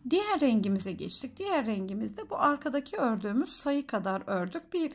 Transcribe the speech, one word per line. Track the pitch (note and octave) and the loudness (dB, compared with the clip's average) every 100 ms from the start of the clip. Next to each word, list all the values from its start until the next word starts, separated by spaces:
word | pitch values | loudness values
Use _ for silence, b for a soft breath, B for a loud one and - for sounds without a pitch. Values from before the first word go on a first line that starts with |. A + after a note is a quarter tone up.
| B3+ | 0
diğer | E4+ G#4 F#4+ | 2 2 2
rengimize | C#4 A3 G3+ G3 G3 | 4 4 4 2 2
geçtik. | F3 - - C4 - | -2 -6 -6 -8 -8
Diğer | G4 E4+ A3+ | -2 0 0
rengimizde | G#3 F#3+ G3 G#3+ G#3 G#4 | -2 -4 -4 -4 -6 -6
bu | - | 0
arkadaki | D4 C#4+ D4 C4+ C#4 G#4+ | 2 2 0 -4 -4 -2
ördüğümüz | B3 A3 G3+ A3 F4+ | 0 0 0 0 0
sayı | - C#4+ C#4+ C#4 | 0 0 0 0
kadar | G#3+ F#3 F#3+ - | -2 0 -2 -2
ördük. | G3 F3+ E4 - | -2 -2 -6 -4
Bir, | F4+ D#4+ | -2 -2